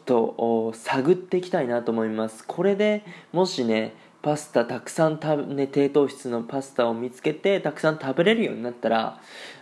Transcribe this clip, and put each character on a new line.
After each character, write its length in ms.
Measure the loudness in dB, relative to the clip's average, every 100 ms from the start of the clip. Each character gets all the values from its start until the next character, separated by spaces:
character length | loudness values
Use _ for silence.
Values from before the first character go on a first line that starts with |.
| 0
と、 300 | 2 2 0
お、 360 | 0 0 -2
探 400 | -6 -4 0 2
っ 20 | 2
て 220 | 0 -2
い 40 |
き 80 | 0
た 120 | -2
い 60 | 0
な 140 | 0
と 100 | 0
思 100 | 0
い 60 | 0
ま 180 | -2 -4
す。 180 | -6 -8
こ 180 | 0
れ 120 | 2 2
で 300 | 2 0 -4 -18 -4
も 140 | 0 0
し 180 | 2
ね、 300 | 2 0 0 -8 -20 _
パ 140 | -2 -2
ス 160 | 0
タ 140 | 0 0
た 160 | -2
く 80 | -6
さ 180 | 0 0
ん 100 | 0
食 280 | -2 -2 -2
べ、 80 | -2
ね、 120 | 0
低 220 | 2 2
糖 200 | 4 2
質 180 | 0 -6
の 160 | -4
パ 180 | -4 -6
ス 140 | -4 0
タ 140 | 0
を 40 |
見 160 | 0 -6
つ 120 | -4
け 120 | -4
て、 280 | 0 0 0
た 100 | 0
く 80 | 0
さ 120 | 0
ん 60 | 0
食 160 | 0 2
べ 80 | 4
れ 100 | 4
る 80 |
よ 80 | 0
う 40 | -4
に 80 |
な 80 | -8
っ 20 |
た 160 | -4 0
ら、 320 | 0 0 -6 -18 -18 -18 -20